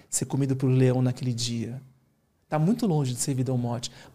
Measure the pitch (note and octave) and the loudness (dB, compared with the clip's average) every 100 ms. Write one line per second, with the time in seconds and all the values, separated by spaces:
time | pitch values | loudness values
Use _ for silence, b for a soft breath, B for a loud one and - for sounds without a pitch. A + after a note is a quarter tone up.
0 | B - C3 C3+ C3+ C3 C3 B2+ B2+ B2+ | B -6 -2 0 0 0 2 4 4 4
1 | B2+ A#2+ B2+ A#2 A#2+ A#2 A2+ B2+ - _ | 0 0 -4 -4 -4 -4 -6 -8 -14 _
2 | _ _ _ _ _ D3+ D#3+ A#3 A3+ D#3 | _ _ _ _ _ 0 2 2 2 2
3 | C3 B2 - C3 B2+ B2+ A#2+ A#2 - B | 0 -2 -2 -2 -2 -2 -2 -4 -8 B
4 | B | B